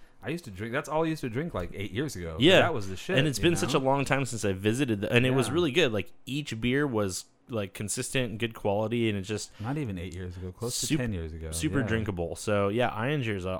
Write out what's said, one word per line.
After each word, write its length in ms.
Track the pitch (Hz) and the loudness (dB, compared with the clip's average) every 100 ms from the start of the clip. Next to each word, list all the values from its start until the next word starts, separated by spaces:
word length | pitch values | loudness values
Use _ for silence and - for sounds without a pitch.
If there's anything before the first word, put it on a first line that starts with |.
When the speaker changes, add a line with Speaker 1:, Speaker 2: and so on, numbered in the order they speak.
| - - | -18 -12
Speaker 1:
I 40 | 117 | -8
used 160 | 170 | -8
to 80 | - | -8
drink, 200 | 92 113 | -10 -6
that's 160 | 131 139 | -4 -2
all 140 | 156 | 0
I 40 | 160 | 0
used 140 | 156 | -2
to 60 | 131 | -4
drink, 240 | 113 170 | -4 -4
like, 180 | 95 87 | -4 -4
eight 160 | 98 101 | -6 -4
years 240 | 104 147 | -4 -4
ago. 220 | 92 82 80 | -4 -6 4
Speaker 2:
Yeah. 220 | 147 175 | 8 8
Speaker 1:
That 120 | 170 | 6
was 140 | 139 98 | 2 -4
the 60 | 92 | -6
shit, 220 | - 131 | 0 2
Speaker 2:
And 80 | 151 | 2
it's 120 | 120 | 2
Speaker 1:
you 20 | |
Speaker 2:
been 120 | 165 | 2
Speaker 1:
know? 40 | 170 | 2
Speaker 2:
such 160 | 202 | 2
a 40 | 151 | 2
long 240 | 131 139 | 4 2
time 200 | 131 139 | 2 0
since 200 | 131 113 | 0 0
I 80 | 104 | 0
visited, 480 | 95 107 120 135 101 | 2 2 2 2 0
the, 120 | 101 | 2
and 140 | 120 127 | 4 6
it 80 | |
was 140 | 131 117 | 4 2
Speaker 1:
Yeah. 60 | |
Speaker 2:
really 180 | 156 165 | 2 2
good. 200 | 143 139 | 4 4
Like, 200 | 104 - - - | 2 -4 -8 -8
each 340 | 143 147 110 | -6 -4 -2
beer 260 | 120 135 147 | 2 2 2
was, 380 | 110 101 90 - _ - | 2 0 -2 -10 _ -8
like, 260 | 113 98 | -6 -6
consistent 560 | - 107 131 - 135 123 | -6 -6 -4 -2 -2 -2
and 80 | 110 | -2
good 160 | 117 | -4
quality, 540 | 113 107 101 110 120 113 | -2 0 0 0 0 2
and 100 | 101 | 0
it 40 | |
just 280 | 92 104 - - | -2 -6 -6 -8
Speaker 1:
Not 160 | 110 151 | -6 -4
even 200 | 120 92 | -4 -6
eight 160 | 90 | -8
years 220 | 87 90 87 | -8 -10 -8
ago, 160 | 92 | -10
close 260 | - 117 - | -8 -6 -4
to 60 | - | 0
Speaker 2:
sup-, 100 | 151 | 0
Speaker 1:
ten 140 | 120 | 0
years 200 | 90 80 | -2 -6
ago. 180 | 80 80 | -8 -8
Speaker 2:
super 300 | 80 151 143 | -4 0 0
Speaker 1:
Yeah. 60 | 117 | 0
Speaker 2:
drinkable. 480 | 113 107 87 82 85 | 0 -2 -2 -4 -4
So, 320 | - 101 101 | 0 2 2
yeah, 220 | 113 120 | 2 0
Einziger 440 | - 123 151 113 | 0 -2 0 0
is 100 | 101 | -2
an 100 | 90 | -2